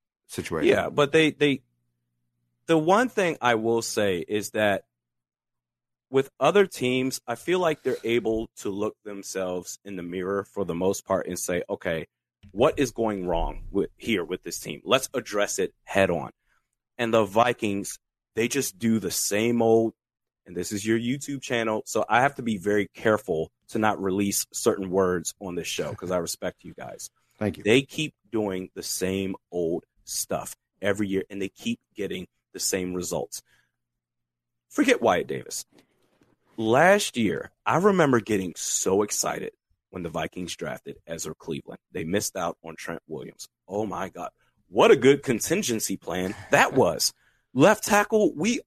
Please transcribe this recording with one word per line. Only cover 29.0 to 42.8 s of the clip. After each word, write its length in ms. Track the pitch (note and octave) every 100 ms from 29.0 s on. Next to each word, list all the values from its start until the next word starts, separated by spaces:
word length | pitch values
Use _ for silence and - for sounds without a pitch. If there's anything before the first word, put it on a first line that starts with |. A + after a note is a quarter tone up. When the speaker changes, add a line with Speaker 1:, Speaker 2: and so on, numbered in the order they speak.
| F#2 F#2+ F#2+ G2 _
Speaker 2:
old 320 | F2 E2 F2 - _
stuff 500 | - - - E2+ - - _ _
every 240 | G2 G2 G2+
year, 140 | F#2+ -
and 100 | G2
they 80 | G2
keep 300 | - A#2 A#2+ _
getting 320 | - F#2+ F2+ F2+ _ _
the 60 | F#2
same 360 | - F#2+ F2+
results. 480 | F2+ F2 D#2+ - - - _ _ _ _ _ _ _ _ _ _ _ _
Forget 320 | - C4+ B3+
Wyatt 280 | A2+ F2+ D2
Davis. 360 | C2+ - - - _ _ _ _ _ _ _ _ -
Last 600 | A2 B2 F3 G#3 - B2
year, 360 | G2+ D2+ - _
I 120 | G#2+ C#3
remember 440 | G3+ F#3 D3 B2
getting 320 | G2+ G#2 F2+ -
so 460 | - - - G2
excited 500 | G#2 - - D#2 - - _ _ _
when 120 | F#2+
the 60 | E2+
Vikings 460 | D#2+ D#2+ F#2 F2 -
drafted 400 | D#2 C2 C#2+ C#2 -
Ezra 280 | E2 D#2+
Cleveland. 460 | D2 - D2 - - _
They 100 | F2+
missed 320 | E2 G2 - F#2+
out 220 | F2 -
on 100 | E2
Trent 260 | E2